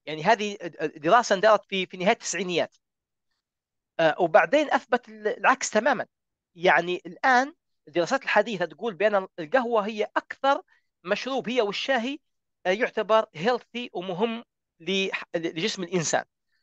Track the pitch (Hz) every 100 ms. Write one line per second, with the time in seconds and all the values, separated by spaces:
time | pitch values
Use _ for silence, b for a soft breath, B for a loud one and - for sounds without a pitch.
0 | - 156 165 226 214 202 170 - 160 160
1 | 143 226 233 196 208 208 - 190 180 185
2 | 180 233 - 175 185 165 113 _ _ _
3 | _ _ _ _ _ _ _ _ _ -
4 | 165 - 175 185 170 285 277 269 - 247
5 | - 220 208 - 196 254 - 214 262 214
6 | 131 _ _ _ _ 175 170 151 170 180
7 | 170 170 269 247 277 - _ _ - 151
8 | 165 262 - 214 214 190 170 - 226 160
9 | 208 202 190 - 151 262 240 226 202 220
10 | 208 311 - - 269 285 - _ _ _
11 | 175 202 247 262 196 254 208 190 - 262
12 | 240 285 _ _ _ _ 180 202 262 -
13 | 202 220 214 151 196 240 _ 233 247 -
14 | 185 175 226 226 - _ _ _ 165 190
15 | 190 - - 175 165 160 208 196 170 185
16 | 151 131 - _ _ _